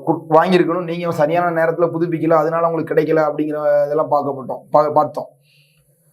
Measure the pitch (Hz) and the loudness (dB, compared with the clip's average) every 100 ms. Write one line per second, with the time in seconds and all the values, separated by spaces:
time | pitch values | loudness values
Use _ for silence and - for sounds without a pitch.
0 | - 147 - 156 175 180 156 175 170 170 | -2 -4 2 2 4 4 2 -2 -4 -6
1 | 170 160 151 160 175 165 165 160 175 160 | -4 0 0 2 0 0 0 0 0 0
2 | 175 165 156 160 156 165 165 165 - 151 | -4 -2 2 2 2 0 0 -2 -2 0
3 | 151 160 151 147 151 151 147 147 143 147 | 2 2 0 -2 -4 -2 0 2 2 -2
4 | 143 147 135 135 123 127 - 151 151 151 | 0 0 -2 -6 -8 -10 0 2 2 0
5 | 147 - - _ _ _ _ _ _ _ | 0 -4 -12 _ _ _ _ _ _ _
6 | _ | _